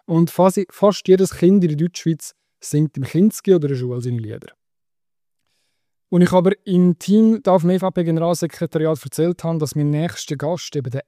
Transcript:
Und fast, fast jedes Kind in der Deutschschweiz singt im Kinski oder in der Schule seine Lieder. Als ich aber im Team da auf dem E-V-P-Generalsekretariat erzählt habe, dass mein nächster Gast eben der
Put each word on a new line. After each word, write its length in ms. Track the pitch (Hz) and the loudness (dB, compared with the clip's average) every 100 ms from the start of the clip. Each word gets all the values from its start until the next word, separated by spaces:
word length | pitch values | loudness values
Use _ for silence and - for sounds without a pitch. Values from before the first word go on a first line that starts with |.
| - | -2
Und 240 | 165 170 | 0 2
fast, 300 | - 190 202 185 | 2 2 2 -4
fast 360 | - 202 180 - | 0 0 2 2
jedes 260 | 185 190 | 2 2
Kind 300 | - 175 202 | 0 2 4
in 40 | 175 | 2
der 80 | 147 | 0
Deutschschweiz 580 | 175 - 165 156 - - _ _ | -4 -4 -4 -4 -8 -20 _ _
singt 360 | - 147 156 139 | -4 -2 -2 -4
im 80 | |
Kinski 500 | 131 160 208 - 202 | -4 2 2 2 2
oder 140 | 175 143 | 2 0
in 60 | |
der 40 | 131 | -4
Schule 220 | 123 123 | -6 -6
seine 180 | 120 120 | -6 -6
Lieder. 340 | 107 113 - - _ _ _ _ _ _ _ _ _ _ _ _ _ _ _ | -8 -12 -16 -20 _ _ _ _ _ _ _ _ _ _ _ _ _ _ _
Als 120 | 175 | 2
ich 100 | 180 | 4
aber 200 | 180 180 - - | 4 2 0 0
im 320 | 180 180 - | 2 2 0
Team 420 | - 214 220 220 | 2 4 4 2
da 100 | 190 | 2
auf 100 | 180 | 2
dem 80 | 170 | 2
E-V-P-Generalsekretariat 1300 | 185 190 180 165 160 170 170 165 - 165 160 160 156 | 0 -2 -2 -2 0 -2 -2 -6 -6 -6 -2 -2 -4
erzählt 400 | 131 - 165 175 | -6 -4 -2 -2
habe, 160 | 165 165 | -4 -4
dass 160 | 147 | -4
mein 160 | 151 147 | -2 -2
nächster 460 | 147 170 - - 139 | -2 -4 -8 -10 -8
Gast 400 | 143 180 - 147 | -6 -6 -8 -6
eben 140 | 120 | -4
der 140 | 135 | -6